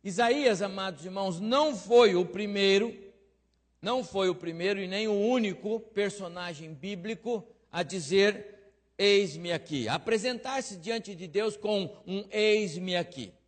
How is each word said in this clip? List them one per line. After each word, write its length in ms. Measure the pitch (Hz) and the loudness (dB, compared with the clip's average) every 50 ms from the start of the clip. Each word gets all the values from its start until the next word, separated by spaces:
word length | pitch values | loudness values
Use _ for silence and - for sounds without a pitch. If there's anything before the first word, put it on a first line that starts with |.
Isaías, 600 | _ 196 180 196 240 233 262 294 285 240 208 165 | _ -4 0 2 2 2 2 4 4 2 2 2
amados 420 | 202 196 190 190 190 190 170 139 156 | -2 -4 -4 -6 -8 -8 -8 -10 -12
irmãos, 340 | 185 185 196 196 190 175 170 | -10 -6 -4 -2 -2 -2 -2
não 380 | 208 220 247 277 302 311 269 | 0 2 4 4 4 2 0
foi 400 | 190 - 190 233 240 240 202 180 | -4 0 6 8 8 8 8 6
o 100 | 175 180 | 4 2
primeiro, 800 | 170 165 190 208 202 202 196 196 196 196 196 226 233 220 - - - _ _ _ _ _ _ _ _ _ _ _ _ _ _ | 0 -2 -6 -4 -2 0 2 4 4 4 4 2 0 -4 -12 -18 -20 _ _ _ _ _ _ _ _ _ _ _ _ _ _
não 200 | - 147 247 262 | -4 -2 -2 -2
foi 280 | 233 - - 196 190 185 | -4 -4 -2 0 0 0
o 40 | 175 | 0
primeiro 460 | 180 - 170 165 165 175 196 208 196 | -2 -6 -8 -6 -2 -2 0 0 -2
e 80 | 190 180 | -4 -4
nem 180 | 190 202 220 | -4 -2 0
o 60 | 220 | 0
único 680 | 208 202 202 233 254 254 220 196 175 - - 208 220 226 | 0 2 2 2 2 2 2 0 -2 -4 -4 -4 -4 -4
personagem 920 | 220 - - 202 208 196 202 202 190 170 170 180 180 175 165 143 165 156 | -6 -6 -4 -2 -2 -2 -4 -8 -12 -12 -10 -10 -10 -8 -10 -10 -12 -14
bíblico 760 | 160 135 147 196 208 175 170 220 226 - - 233 240 202 - - - _ _ _ | -14 -10 -10 -8 -8 -8 -6 -8 -8 -6 -4 -4 -4 -4 -6 -12 -20 _ _ _
a 120 | - 175 | -6 -6
dizer, 920 | 180 143 185 190 151 135 185 196 196 208 202 - - - - - _ - _ _ _ _ _ | -6 -4 -6 -8 -4 2 4 6 6 4 2 -2 -12 -16 -20 -20 _ -20 _ _ _ _ _
"Eis-me 560 | - 196 202 202 196 202 175 147 165 175 175 | 2 4 6 6 6 4 2 -4 -8 -4 -4
aqui", 340 | 170 156 - - 156 135 117 | -4 -4 -4 -4 -4 -2 -2
a 100 | 107 135 | -2 -2
apresentar-se 800 | 143 - 220 226 214 196 254 247 233 240 262 269 269 - - 208 | -2 0 0 0 0 0 -2 -4 -4 -6 -4 -4 -4 -6 -6 -12
diante 380 | 175 160 214 226 226 - 202 202 | -10 -6 -4 -4 -4 -6 -8 -12
de 120 | 165 185 | -12 -12
Deus 280 | 165 147 196 220 220 208 | -4 -2 -2 -2 -2 -4
com 400 | - - 208 214 196 185 - - - - | -4 -2 0 0 0 -2 -4 -8 -14 -10
um 180 | - 190 196 208 - | -6 -6 -6 -6 -4
"Eis-me 680 | 214 214 214 214 214 214 214 180 147 180 180 185 180 | -2 2 4 4 4 4 2 -2 -4 -6 -4 -2 -2
aqui". 340 | 175 170 175 - 139 113 92 - _ _ | -2 -2 -4 -8 -12 -12 -12 -14 _ _